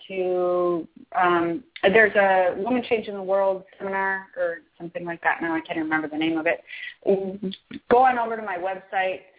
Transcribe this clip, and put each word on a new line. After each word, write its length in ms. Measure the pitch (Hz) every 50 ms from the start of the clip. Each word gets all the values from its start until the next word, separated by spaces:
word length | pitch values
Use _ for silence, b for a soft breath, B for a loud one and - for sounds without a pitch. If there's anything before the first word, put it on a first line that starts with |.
| - -
to, 800 | 190 190 180 180 180 180 180 180 180 180 175 175 175 165 - - - - - _ -
um, 480 | 180 180 180 175 170 170 170 165 - - _ - -
there's 340 | - 196 185 226 220 202 202
a 380 | 208 196 196 190 185 185 180 -
Woman 260 | 185 202 233 254 247 233 -
Changing 240 | 240 220 220 214
the 100 | 202 196
World 420 | 190 185 196 196 196 196 190 185 - - - -
seminar 500 | 196 196 196 196 196 190 190 190 190 - -
or 260 | 175 180 170 170 165 - _ _ -
something 260 | 170 170 - 175 175
like 160 | 170 170 165
that 200 | - 160 - -
now. 120 | 165 170 160
I 60 | 160
can't 180 | 160 - 160 165
remember 300 | 156 156 156 156 156 147
the 80 | 151
name 220 | 151 160 165 160 160
of 80 | 156
it. 180 | 170 - - B B B B B B B B - - 196 190 196 190 190 202 - 185 190 - _ - - - - -
Go 80 | 240 240
on 200 | 262 254 247 240
over 160 | 233 226 226
to 80 | 220
my 140 | 214 202 185
website, 640 | 175 175 190 190 185 190 - 214 190 190 190 180 - - _ b